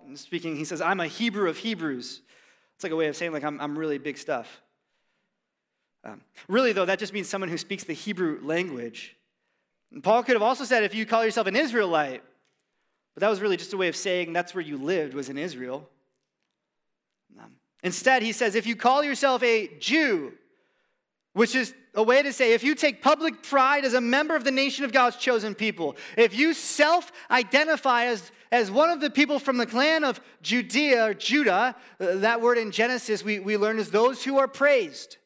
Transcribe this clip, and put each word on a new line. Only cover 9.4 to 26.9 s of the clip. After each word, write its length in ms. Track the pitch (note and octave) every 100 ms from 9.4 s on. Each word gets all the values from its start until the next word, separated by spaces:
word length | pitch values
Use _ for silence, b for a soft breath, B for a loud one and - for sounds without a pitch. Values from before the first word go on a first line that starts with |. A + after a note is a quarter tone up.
| _ _ _ _ _
And 120 | -
Paul 200 | F3 A#3
could 120 | A#3+
have 80 | A#3+
also 220 | G#3+ B3+
said, 180 | B3+ B3
"If 100 | G#3
you 120 | G#3+ A3
call 180 | A3+
yourself 220 | A3 A3+ G3
an 100 | G#3+
Israelite," 680 | D4+ A3+ F#3+ D#3+ C#3+ B2+ - _ _ _ _ _ _ _ _
but 80 | -
that 80 | G3+
was 100 | G3
really 160 | G#3 F3
just 160 | -
a 60 | G3
way 100 | F3+
of 80 | D#3+
saying 380 | G3 F3+ E3
that's 200 | E3+ F3
where 100 | F#3
you 120 | D#3 C#3+
lived, 380 | C#3+ F#3 D3
was 160 | C3+ C3
in 80 | C#3
Israel. 500 | F3 B2+ B2+ C#3 D#3 _ _ _ _ _ _ _ _ _ _ _ _ _ _ -
Um, 180 | A2 _ _ _
instead, 400 | F3+ F3 B3+ C4
he 100 | A3
says, 220 | G#3+ A#3
"If 120 | G#3 G#3+
you 100 | A3+
call 260 | B3 C#4
yourself 400 | D4 C4+ C#4 B3+
a 260 | A#3+ A3+ F#3+ D#3
Jew," 560 | - D#4 C#4+ F3+ C3 - _ _ _ _ _ _ _ _ _
which 200 | F#3 A#3
is 200 | C4 A#3 - _
a 80 | G#3
way 200 | A3 C4
to 80 | C#4+
say, 220 | B3+ A#3+
if 100 | A3+
you 120 | C4
take 260 | D4+ D4+ G#3+
public 420 | C4 D4+ D#4+ -
pride 440 | - C#4 C4 C#4+ C4+
as 80 |
a 80 | B3
member 340 | A#3 C4+ D4+ D#4
of 80 |
the 60 | C4
nation 340 | C4 C#4 C4+
of 80 | C#4
God's 240 | C4 B3 -
chosen 380 | C4 A#3 G#3+
people, 420 | G3 A3 E3 D3+ - B
if 200 | - A3+
you 180 | A3 D#4
self-identify 1500 | D#4 - - D4